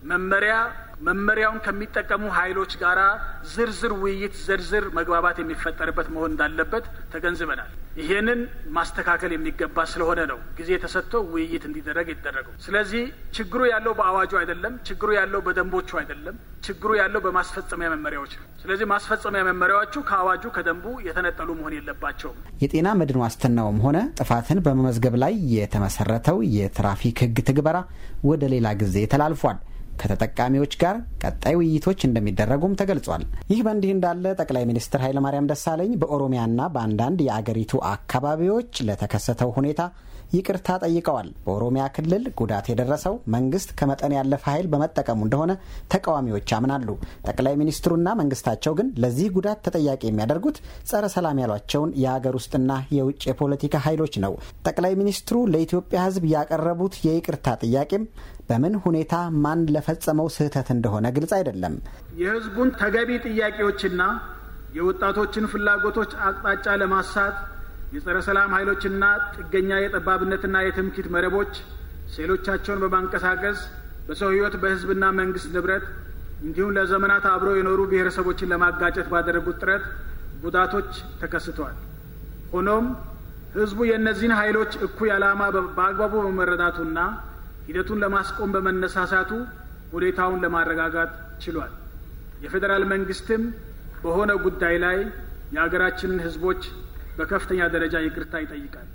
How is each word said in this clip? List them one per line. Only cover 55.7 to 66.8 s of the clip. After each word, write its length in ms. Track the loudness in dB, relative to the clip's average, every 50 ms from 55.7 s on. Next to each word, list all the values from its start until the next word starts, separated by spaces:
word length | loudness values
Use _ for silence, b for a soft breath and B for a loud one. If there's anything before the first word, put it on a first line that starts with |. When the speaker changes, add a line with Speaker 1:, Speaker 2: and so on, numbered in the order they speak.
| 0 -2 0 0 0 2
Speaker 2:
ሕዝብ 240 | 2 2 0 0 2 2
ያቀረቡት 680 | 2 2 2 0 0 0 0 0 0 0 -2 -2 -4 0
የይቅርታ 560 | 0 2 2 2 0 -2 -6 -2 0 0 0 0
ጥያቄም 440 | 0 2 2 2 2 2 0 -2 -2 -4 B B B B B B B
በምን 300 | 0 2 4 4 2 2
ሁኔታ 380 | 2 2 2 2 2 2 0 0 0 0 0 2
ማን 260 | 2 4 4 4 2 4 4
ለፈጸመው 540 | 2 2 2 0 -2 0 0 2 2 2 2 0
ስህተት 380 | 2 0 0 0 2 -2 0 2
እንደሆነ 360 | 0 2 2 2 2 2 2 2
ግልጽ 220 | 2 0 0 2 2
አይደለም። 400 | 2 2 0 -2 -2 -4 -4 -4 -4 B B B B B -16 -6
Speaker 1:
የህዝቡን 520 | -4 -2 -2 -2 -2 -4 -4 0 2 2 2
ተገቢ 380 | 4 2 0 2 2 2 0 0 -2 -4
ጥያቄዎችና 800 | -2 -2 0 0 0 0 0 0 0 0 0 0 -2 -2 0 2 2 0 0 -2 -6 -10 -14 -14 -14 -14 -14 -14 -14 -10
የወጣቶችን 720 | -6 0 0 0 2 2 0 0 2 2 0 0 0 -2 -2
ፍላጎቶች 640 | -2 -2 0 2 2 4 4 2 0 0 0 -2 -2 -4 -2
አቅጣጫ 440 | -2 -2 -2 0 0 0 0 0 0 0 0
ለማሳት 600 | 2